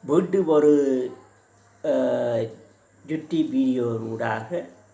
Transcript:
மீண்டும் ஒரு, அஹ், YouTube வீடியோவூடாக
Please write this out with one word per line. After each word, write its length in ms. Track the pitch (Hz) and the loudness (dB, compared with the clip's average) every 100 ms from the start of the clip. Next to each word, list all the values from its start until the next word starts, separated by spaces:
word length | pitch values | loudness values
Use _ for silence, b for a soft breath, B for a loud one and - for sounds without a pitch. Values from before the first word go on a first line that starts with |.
மீண்டும் 440 | 131 156 180 202 165 | 2 0 2 0 2
ஒரு, 640 | 151 147 147 139 131 127 - - _ _ _ _ _ | 4 6 6 4 0 -4 -10 -20 _ _ _ _ _
அஹ், 680 | 156 131 127 123 120 117 113 - - _ _ _ - | -2 0 0 -2 -2 -2 -4 -10 -20 _ _ _ -10
YouTube 420 | 156 - 165 135 | -8 -4 -2 0
வீடியோவூடாக 1160 | 131 131 123 117 113 113 113 113 110 113 175 - - _ | 0 0 0 -2 -2 -6 -6 -4 -4 -6 -8 -8 -20 _